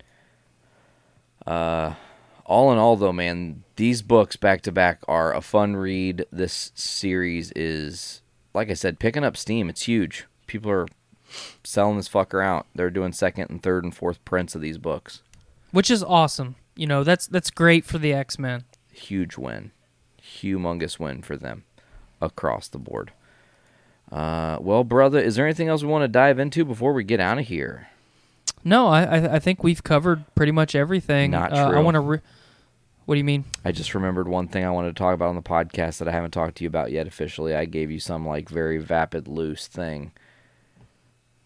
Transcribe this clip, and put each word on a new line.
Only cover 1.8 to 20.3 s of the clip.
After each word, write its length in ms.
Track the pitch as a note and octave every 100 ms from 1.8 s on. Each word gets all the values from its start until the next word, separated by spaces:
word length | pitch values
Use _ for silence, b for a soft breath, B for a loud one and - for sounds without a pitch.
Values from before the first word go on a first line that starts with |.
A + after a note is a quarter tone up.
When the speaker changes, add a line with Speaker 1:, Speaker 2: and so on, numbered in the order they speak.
| D#2+ D#2 B B B B
Speaker 1:
all 260 | - G2+ C3+
in 80 | A#2
all, 180 | A2+ A2
though, 160 | G2
man, 520 | F2+ F2 F2 F2 D2 - -
these 260 | A#2 A#2+
books 340 | G#2 A#2 G2 -
back-to-back 640 | G#2 F#2+ - F2+ F2+ E2 -
are 260 | E2 D#2+
a 60 | -
fun 340 | - G#2 G#2 G2
read. 480 | F#2+ F#2 F#2 F2+ -
This 400 | E2 F2+ - -
series 760 | - - - G2 F#2 F2+ E2+ E2 -
is, 680 | D#2+ D#2 D2+ E2+ - - _ _ _
like 160 | G2 G#2+
I 40 |
said, 240 | F#2 F#2 D#2+
picking 260 | A2+ C3
up 120 | C#3+ -
steam. 320 | - A2+ F2+
It's 140 | -
huge. 440 | - A2+ E2+ - - _ -
People 240 | G#2+ G#2+
are 160 | G2 E2 - _ _ B B B B
selling 320 | - - G2+ G#2
this 120 | F#2
fucker 360 | G2+ F#2+ F#2+
out. 220 | F#2+ E2+ -
They're 160 | - F2+
doing 220 | F#2 F#2
second 380 | - F#2 F#2 F2
and 120 | E2+
third 220 | F#2 F2+
and 100 | F2
fourth 300 | - F2 F2
prints 300 | - F#2 F2
of 60 | E2
these 180 | D#2 D#2
books. 440 | D#2+ C#2+ - - _ - _ _ _
Speaker 2:
Which 180 | F3+ F#3+
is 120 | A#3
awesome. 520 | F3+ F3 D#3 - B2+ C3 _ -
You 100 | D3+
know, 180 | C#3+
that's, 220 | C#3+ F3+ -
that's 240 | F3+ -
great 340 | - E3 E3+
for 140 | - E3+
the 140 | D3+
X-Men. 520 | C#3 C#3 - C3 B2 B2 _ _
Speaker 1:
Huge 440 | - - G2 F2 -
win. 340 | C2 A1 - _ _ _ _ _
Humongous 800 | -